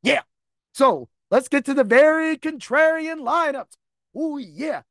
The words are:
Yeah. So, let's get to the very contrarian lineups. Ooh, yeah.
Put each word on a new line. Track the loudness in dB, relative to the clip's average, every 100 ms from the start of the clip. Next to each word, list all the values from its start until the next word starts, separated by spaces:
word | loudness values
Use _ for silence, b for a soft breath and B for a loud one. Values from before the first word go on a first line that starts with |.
Yeah. | 0 -2 -4 _ _ _ _
So, | 2 2 2 -8 _ _
let's | -2 0
get | -2
to | 0
the | 0
very | 4 6 6 4 -2 -4
contrarian | -8 -10 -2 2 2 0 -6 -8
lineups. | -4 -2 -2 -6 -14 _ _ _ _
Ooh, | -8 -8 -8
yeah. | -12 -10 -8 -8 _